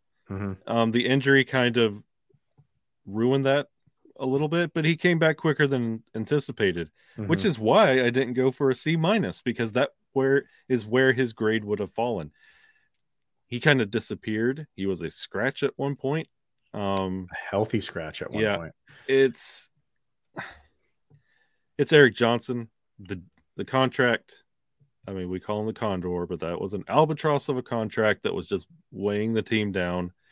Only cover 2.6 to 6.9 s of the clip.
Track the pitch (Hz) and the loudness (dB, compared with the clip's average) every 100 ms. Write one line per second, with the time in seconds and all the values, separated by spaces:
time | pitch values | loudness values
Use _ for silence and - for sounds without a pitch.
2.6 | _ _ _ _ - 104 120 139 135 143 | _ _ _ _ -8 -2 2 2 2 0
3.6 | 139 _ _ _ _ - 131 139 151 165 | -2 _ _ _ _ -8 -2 -2 0 0
4.6 | 170 170 156 160 180 165 160 156 165 151 | -2 0 0 2 2 2 2 2 0 2
5.6 | 143 131 117 113 - 110 107 147 - - | 2 2 -2 -6 -8 -8 -2 -2 -2 -2
6.6 | 101 85 80 | -2 -2 -6